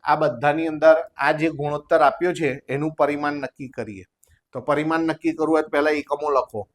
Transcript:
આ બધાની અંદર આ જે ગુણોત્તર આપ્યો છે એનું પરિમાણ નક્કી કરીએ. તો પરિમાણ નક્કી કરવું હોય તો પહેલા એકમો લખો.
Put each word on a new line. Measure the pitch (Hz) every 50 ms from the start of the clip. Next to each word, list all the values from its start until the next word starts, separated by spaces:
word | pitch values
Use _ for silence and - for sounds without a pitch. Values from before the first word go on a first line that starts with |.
| _ 156
આ | 151 156
બધાની | 156 143 123 117 131 147 143 160 165 160
અંદર | 156 151 156 160 160 160 165 - _ - 139
આ | 147 156 151
જે | 156 165 151 139
ગુણોત્તર | 147 147 147 147 147 _ 170 160 151 139
આપ્યો | - - 165 180 170 143
છે | 160 135 127 143 _ - 127
એનું | 139 151 160 156 -
પરિમાણ | 151 143 147 143 147 147 147 143 139
નક્કી | - _ - 139 120 -
કરીએ. | - 113 107 101 95 90 _ _ _ _ _ _ _ _ _
તો | _ 127
પરિમાણ | 120 - 143 147 151 156 160 165 165 160
નક્કી | 156 - - 165 156 156
કરવું | 156 156 160
હોય | 156 156
તો | 156 -
પહેલા | 147 147 151 151 147
એકમો | 139 - 147 147 151 147 139 131
લખો. | - - - 107 101 _ _